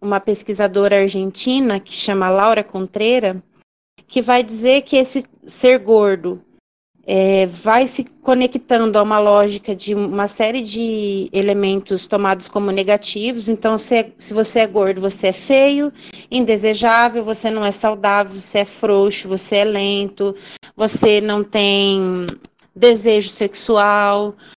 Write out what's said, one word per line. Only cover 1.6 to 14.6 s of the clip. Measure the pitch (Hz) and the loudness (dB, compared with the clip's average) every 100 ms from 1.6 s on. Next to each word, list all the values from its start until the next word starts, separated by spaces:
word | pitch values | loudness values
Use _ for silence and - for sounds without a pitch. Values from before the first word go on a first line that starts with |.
| 247 196 | 0 -2
que | 196 | -6
chama | - 214 196 185 | -8 -4 0 0
Laura | 190 214 220 | 2 2 2
Contreira, | 208 190 185 208 220 247 196 185 - _ _ _ _ _ _ | -2 -8 -8 -4 0 0 0 -6 -14 _ _ _ _ _ _
que | 254 | -4
vai | 240 247 | 2 2
dizer | 220 220 247 277 | 0 -2 2 2
que | 269 269 | 2 0
esse | 254 277 - _ - | 0 -4 -8 _ -14
ser | - 254 254 | 0 4 4
gordo, | 196 220 208 185 175 185 _ _ _ _ _ _ - | 4 4 4 0 -4 -10 _ _ _ _ _ _ -2
é, | 190 190 196 185 | 0 4 2 2
vai | 175 214 240 262 | -2 2 2 2
se | - | -4
conectando | 233 _ 269 254 247 254 - 233 220 208 | -10 _ 0 2 0 -2 -2 0 2 2
a | |
uma | 214 214 | 2 2
lógica | 208 208 208 202 - | 4 4 2 -2 -8
de | 185 202 | -8 -4
uma | 202 202 202 202 | -4 -2 -2 -4
série | - 220 254 | -2 -2 -2
de | 220 220 226 214 202 196 - | -6 -6 -4 -4 -4 -4 -4
elementos | 196 202 202 196 196 - 185 - | -2 0 0 0 -2 -4 -6 -2
tomados | 202 196 190 - | -2 0 -2 -4
como | 202 202 | -4 -2
negativos. | 196 190 208 - 208 233 233 208 | -2 0 0 -2 -4 -6 -6 -4
Então, | 220 220 220 | -2 -2 -2
se | - 233 | 0 0
é, | 220 - | -2 -8
se | - | -6
você | 214 214 240 | -2 0 0